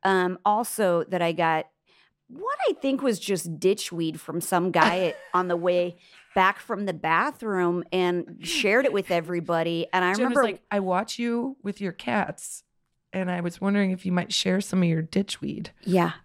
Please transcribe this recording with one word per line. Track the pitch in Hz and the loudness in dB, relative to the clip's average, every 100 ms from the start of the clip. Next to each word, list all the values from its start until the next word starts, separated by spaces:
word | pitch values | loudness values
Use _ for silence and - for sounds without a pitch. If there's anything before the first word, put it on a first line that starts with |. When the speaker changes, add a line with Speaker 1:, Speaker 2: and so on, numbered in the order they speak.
Speaker 1:
Um, | 190 190 180 180 - | 4 2 2 0 0
also | 208 233 - 202 175 156 | 2 0 0 2 2 0
that | 185 | 0
I | 170 | 0
got | 170 165 160 - _ _ _ _ _ _ | 2 2 2 -2 _ _ _ _ _ _
what | 262 427 587 587 | -8 -6 -2 -2
I | |
think | 339 277 269 | 0 0 0
was | 269 208 | 0 0
just | - 190 175 156 | -2 -4 -4 0
ditchweed | 185 208 - 170 165 156 | 0 0 -2 -4 -4 -4
from | - 165 | -6 -6
some | 165 180 180 | 0 0 2
guy | 170 160 175 180 | 4 4 4 0
at, | - - | -2 -2
Speaker 2:
<laughs> | |
Speaker 1:
on | 175 180 | -2 0
the | 175 | 0
way | 175 180 175 170 _ - _ - | 2 2 0 -4 _ -20 _ 2
back | 190 202 | 2 2
from | - 202 202 | -6 -4 -4
the | |
bathroom | 170 160 160 247 294 226 190 175 175 170 | -4 2 2 2 -4 -4 0 2 0 -2
and | 185 180 175 170 170 | 0 0 0 -4 -10
shared | 170 - 208 220 269 | -6 0 4 4 4
it | |
with | 202 190 | 0 0
everybody. | 170 160 175 170 165 165 170 165 | -2 0 -4 0 0 0 -2 0
And | 185 180 | 0 2
I | |
Speaker 2:
Jen | |
was | 202 | 2
Speaker 1:
remember | 247 247 | 2 2
Speaker 2:
like, | 240 190 _ | 2 -2 _
"I | 202 | -4
watch | 190 180 214 - | 0 -2 -2 -4
you | 240 233 254 269 | -2 -2 -4 -6
with | 196 196 | -8 -6
your | 196 | -6
cats, | 170 - 226 196 - - - _ _ _ _ _ | -6 -4 -2 -2 -6 -12 -16 _ _ _ _ _
and | 185 180 | -6 -4
I | 180 | -2
was | 175 170 | -4 -2
wondering | 196 202 196 | 0 2 2
if | 185 185 | 0 0
you | |
might | 180 175 | 0 0
share | 196 190 185 | -2 0 0
some | 202 185 | 0 2
of | 175 | 2
your | 160 | 2
ditchweed." | 160 - 196 - - - 170 _ | 0 -2 -2 -4 -6 -6 -10 _
Speaker 1:
Yeah. | - 180 170 160 | 0 2 2 -2